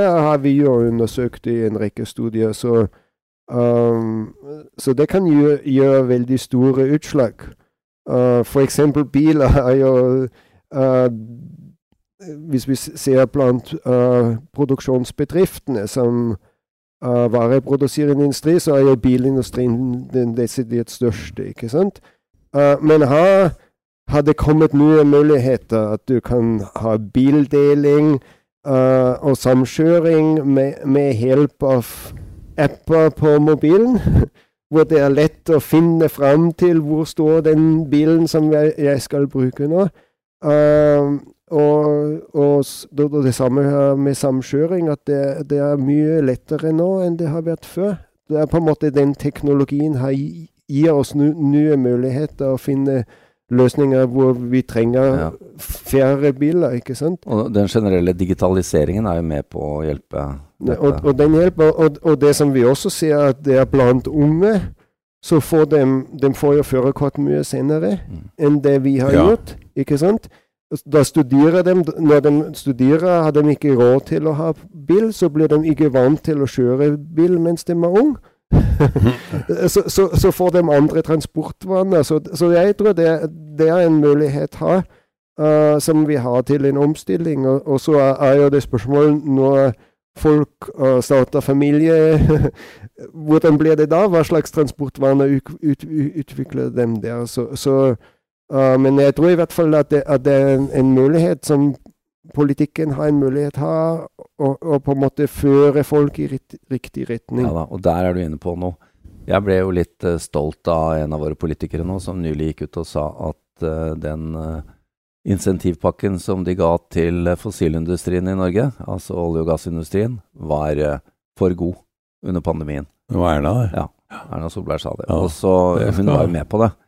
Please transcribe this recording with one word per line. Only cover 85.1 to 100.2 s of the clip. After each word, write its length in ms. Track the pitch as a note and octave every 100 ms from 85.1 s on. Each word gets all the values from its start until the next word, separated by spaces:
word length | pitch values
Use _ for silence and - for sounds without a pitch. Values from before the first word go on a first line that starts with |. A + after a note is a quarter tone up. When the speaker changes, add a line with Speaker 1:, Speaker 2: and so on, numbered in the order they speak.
| _ _ -
Speaker 1:
eh, 420 | D3+ D3+ D3+ D3+
som 260 | E3 D#3 D3+
vi 80 | D3
har 260 | B2 B2
til 240 | B2+ C#3+ C#3
en 120 | C#3
omstilling. 720 | D3 D#3 - F3+ E3 C#3 C3
Og, 200 | C#3 D3+
og 120 | C3+
så 120 | -
er, 200 | D3 C3+ C3
er 160 | C#3 C#3+
jo 140 | C#3+
det 140 | C#3
spørsmål 540 | - A#2+ A#2 C#3+ D3+ D3 D3
når 460 | C3+ C3+ C#3 C3+ A2 _ _ _ -
folk, 520 | D#3 D3+ C#3+ _ - -
eh, 200 | C3+ B2+
starter 380 | - C#3 B2+ D3
familie, 800 | C3 C#3 C#3+ D3 D#3+ D#3+ D#3 D#3 - D3+ - -
<laughs> 640 | - - - - - D#3+ D3+
hvordan 300 | D#3 E3 D3+
blir 180 | D#3 D3+
det 140 | D3+
da? 140 | D#3+ G#3
Hva 160 | E3+
slags 280 | D3+ D#3+ -
transportvaner 840 | D#3 C#3 - C#3 - C3+ C3+ C#3 C#3
ut-, 200 | - D3
ut-, 280 | D#3 C#3 D#3 D#3 C#3+ E3+
utvikler 540 | C3+ C3+ C3 C3 B2+
dem 300 | B2 A#2+ A2
der? 240 | A2 A#2+ A#2+
Så, 240 | - A#2 C3+
så, 400 | C#3+ C3+ C3+ A#2 _ _ _ _ -
eh, 280 | C3+ C3+ C3
men 200 | C3+ C#3
jeg 160 | C#3 C#3
tror 140 | E3+
i 60 | E3+
hvert 180 | E3
fall 220 | - D#3+ D3+
at 160 | C#3+
det, 120 | D3 -
at 180 | C3+